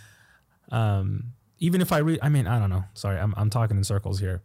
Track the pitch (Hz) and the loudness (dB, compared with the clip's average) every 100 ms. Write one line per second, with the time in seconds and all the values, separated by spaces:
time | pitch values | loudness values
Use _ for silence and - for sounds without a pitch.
0 | - - _ _ _ _ - 117 110 98 | -20 -20 _ _ _ _ -6 0 2 2
1 | 98 101 120 - _ _ 170 185 175 160 | 0 -4 -6 -14 _ _ 0 2 2 2
2 | 156 160 147 147 98 120 101 92 95 - | 2 0 2 2 2 0 0 0 -4 -6
3 | 98 95 104 95 107 120 110 101 98 98 | -4 -2 -2 0 0 0 2 0 0 -2
4 | 95 95 92 90 | -2 -2 -2 -4